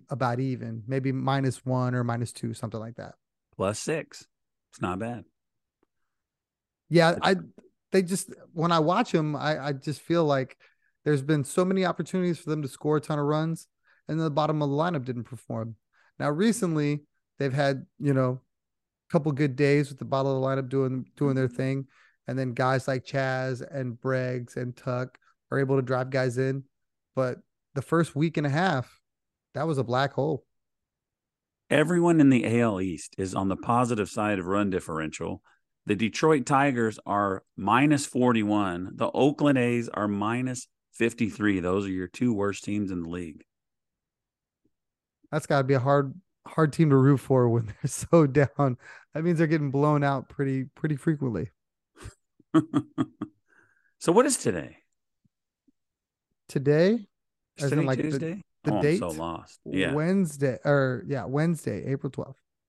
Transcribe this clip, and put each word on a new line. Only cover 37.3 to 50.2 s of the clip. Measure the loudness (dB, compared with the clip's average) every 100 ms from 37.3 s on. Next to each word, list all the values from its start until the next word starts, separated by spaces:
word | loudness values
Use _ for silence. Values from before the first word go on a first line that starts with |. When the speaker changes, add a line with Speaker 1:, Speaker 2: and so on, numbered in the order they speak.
| -2 -8 -6
Speaker 2:
minus | 2 4 4 2 0
forty-one. | 0 2 2 2 0 -2 -6 -8
The | -4 -2
Oakland | 2 2 2 2 2
A's | 2 -2 -4
are | -4 -2
minus | 0 -2 -2 -4 -8 -12 _ _
fifty-three. | -2 -2 0 -4 0 2 2
Those | 0 0 -2
are |
your | -4 -6
two | -2 -2
worst | 0 -2 -4
teams | -6 -4 -4
in | -4
the | -6
league. | -8 -10 -14 _ _ _ _ _ _ _ _ _ _ _ _ _ _ _ _ _ _ -8
Speaker 1:
That's | -6 0
gotta | 2
be | 2
a | 2
hard, | 4 2 2 -6 -20 _ -6
hard | 2 2
team | 4 6
to | 8
root | 8 6
for | 4 4 4
when | 2 -2
<laughs> | -6
they're | -8
so | -8 4 6 6
down. | 4 2 2 0 0 -10 -20 _
That | -4
means | 0 2
they're | 2
getting | 2 0
blown | 2 2 4
out | 2 -2